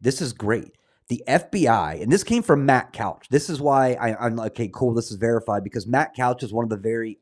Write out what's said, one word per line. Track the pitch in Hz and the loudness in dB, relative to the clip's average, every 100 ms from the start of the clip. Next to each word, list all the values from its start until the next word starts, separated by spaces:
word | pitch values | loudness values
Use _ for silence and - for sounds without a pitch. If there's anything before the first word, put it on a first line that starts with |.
This | 113 139 | -2 -2
is | 139 | -4
great. | 101 104 113 - _ _ _ - | -4 -2 -2 -4 _ _ _ -8
The | 120 - | -6 0
F | 147 - | 0 0
B | 202 135 | 2 4
I, | 110 78 | 4 0
and | 80 104 | -4 2
this | 190 | 2
came | - 233 | 2 0
from | - 143 139 | 4 4 4
Matt | 127 - | 2 2
Couch. | - 101 - - | -6 -6 -6 0
This | 143 156 | 0 0
is | 147 | -2
why | 147 135 131 | 2 4 4
I, | 123 113 107 120 | 2 -2 -2 -4
I'm, | 113 | -4
"Okay, | 110 - 107 | -6 -6 -6
cool, | - 127 | -2 0
this | 117 113 | 0 -4
is | 101 | -2
verified," | 117 117 - 104 | 0 0 0 -4
because | 95 117 95 | -4 -8 -2
Matt | 127 147 | 0 0
Couch | - 127 123 | 0 -2 -2
is | 117 | -4
one | 110 | -4
of | 117 | -2
the | 107 | -4
very | 107 117 113 104 | -4 -4 -6 -8